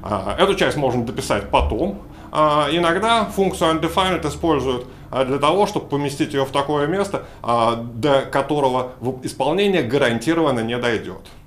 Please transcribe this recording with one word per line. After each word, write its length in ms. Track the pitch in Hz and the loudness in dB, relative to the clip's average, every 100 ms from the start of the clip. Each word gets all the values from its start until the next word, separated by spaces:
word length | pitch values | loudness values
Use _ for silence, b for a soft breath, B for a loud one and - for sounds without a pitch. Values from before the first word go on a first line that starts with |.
А, 320 | 95 101 98 104 | -4 -4 -2 0
эту 160 | 196 | 0
часть 240 | 190 151 143 | 2 0 2
можно 260 | 135 120 | 0 0
дописать 460 | 117 113 - 104 - | -4 -6 -2 -2 2
потом. 500 | 135 - 110 180 202 - B B | 0 2 0 -2 -6 -14 B B
А, 360 | 147 156 147 143 | 2 2 4 2
иногда 540 | 165 170 175 220 233 208 | 2 2 2 2 2 0
функцию 460 | - 190 - 165 | 0 0 2 0
undefined 540 | 160 160 196 185 175 151 | 2 0 0 0 0 -2
используют, 600 | - 170 151 127 123 - B B | -2 0 2 0 -2 -6 B B
а, 160 | 123 131 | -2 0
для 120 | 135 | 2
того, 280 | 147 185 202 | 2 4 2
чтобы 220 | 143 - | 0 -4
поместить 440 | 143 143 139 156 | -2 -2 -2 -2
её 140 | 139 135 | 0 0
в 40 | |
такое 360 | 143 139 147 147 | 0 0 0 0
место, 400 | 190 196 135 B B | 0 -2 -4 B B
а, 340 | - 117 113 117 | 0 2 2 0
до 460 | 120 117 147 135 | -6 -2 2 2
которого 680 | 127 139 135 147 135 127 127 - | 2 -2 0 0 2 0 -4 -6
в-, 200 | 117 131 | -6 -6
исполнение 600 | 135 - 135 175 202 185 | -10 -2 0 2 2 2
гарантированно 760 | 120 135 131 117 117 165 156 123 | 2 2 2 2 0 2 2 0
не 180 | 110 123 | -2 -2
дойдёт. 500 | 120 107 87 92 - - | 0 -2 -4 -14 -16 -20